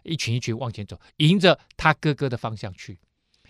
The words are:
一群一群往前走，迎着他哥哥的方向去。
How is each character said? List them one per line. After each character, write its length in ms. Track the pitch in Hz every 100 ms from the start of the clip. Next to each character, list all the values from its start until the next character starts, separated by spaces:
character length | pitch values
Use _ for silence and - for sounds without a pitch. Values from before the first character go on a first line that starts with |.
一 120 | - 160
群 180 | -
一 40 | 120
群 180 | 120 117
往 160 | 127
前 140 | 107 101
走， 120 | 98 _ -
迎 240 | 151 196
着 180 | 180 151 _ -
他 160 | 160
哥 200 | 151 156
哥 140 | 139 139
的 80 | 117
方 200 | 117 110
向 160 | 104
去。 240 | 90 - 92 _ _ _ _